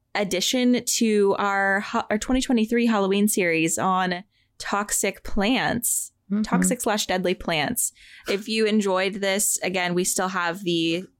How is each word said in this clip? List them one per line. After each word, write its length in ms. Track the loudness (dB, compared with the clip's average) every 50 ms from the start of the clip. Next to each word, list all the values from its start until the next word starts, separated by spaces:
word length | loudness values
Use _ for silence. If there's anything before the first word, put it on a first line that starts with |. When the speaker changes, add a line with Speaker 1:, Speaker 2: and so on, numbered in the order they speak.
| _ _ -4
Speaker 1:
addition 680 | -4 -2 -2 -2 -2 -2 0 0 2 2 4 2 2 0
to 500 | -2 -2 0 2 2 4 4 4 4 2 2
our 420 | 0 0 2 2 2 2 2 0
ho-, 220 | 0 -2 -4 -4 -2 0
our 80 | -2 -2
twenty 220 | 0 0 0 0
twenty-three 460 | 2 2 2 2 2 2 2 2 2
Halloween 420 | 2 2 2 2 2 2 2 2 2
series 500 | 2 2 2 2 2 2 0 0 0 0
on 460 | 0 0 0 0 0 -2 -4 -6 -10 _ _ _ _ _ _ -12
toxic 640 | -8 -4 -2 -2 -2 -2 -4 -2 -2 -2 -4 -6 -6
plants, 880 | -4 0 2 2 2 2 2 0 0 -2 -2 -2 -2 -4 -4 -6 -8 _ _ _ -4
Speaker 2:
Mm-hmm. 120 | -2 -2
Speaker 1:
toxic 380 | -2 0 2 2 2 2 0 -2
slash 260 | -2 -2 -2 -2 -2
deadly 280 | -2 -2 -2 0 -2 -2
plants. 560 | -2 -4 -4 -2 -2 -2 -2 -2 -4 -4 -6 -6 -10 -20 -20 -20 -14 -8 -6
If 180 | -6 -6 -4 -2
you 160 | 0 2 2
enjoyed 500 | 2 2 2 2 2 2 2 0 0 -2
this, 440 | -2 -2 0 0 0 0 0 -2 -2 -2
again, 300 | -2 -2 -2 -2 0 0
we 100 | 0 0
still 240 | 0 -2 -2 -2 -2
have 340 | -2 -2 -2 -2 -4 -4
the 420 | -2 0 0 2 2 0 0 -2 -4 -8 _